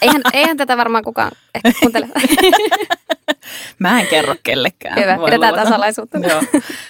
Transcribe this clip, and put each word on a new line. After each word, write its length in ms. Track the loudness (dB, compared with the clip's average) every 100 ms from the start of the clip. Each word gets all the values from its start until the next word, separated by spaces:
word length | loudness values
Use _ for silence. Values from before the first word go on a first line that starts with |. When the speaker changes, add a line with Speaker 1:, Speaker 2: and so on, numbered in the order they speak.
Speaker 1:
eihän, 200 | 2 2 2
eihän 240 | 2 2 0
tätä 200 | -2 0
varmaan 280 | 0 -2
kukaan 280 | -4 -4 -6 -6 _
ehkä 180 | -2 0 2
kuuntele. 280 | 2 0 -4
<laughs> 60 | -2 0 2 4 4 2 -2 -4 -6 -6 -6 -6 -8 -10 -16 -14 -4
Speaker 2:
Mä 220 | 0 2
en 60 | 2
kerro 280 | 0 0 -2
kellekään. 560 | -4 -2 -2 -4 -6 -2
Speaker 1:
Hyvä, 160 | 0 0
Speaker 2:
Voi 80 | 2
Speaker 1:
pidetään 220 | 2 2
Speaker 2:
luoda. 100 | 2
Speaker 1:
tää 100 | 2
salaisuutta. 460 | 2 0 -4 -6 -4
Speaker 2:
Joo. 240 | -2 0 0 0 -2 -10 -18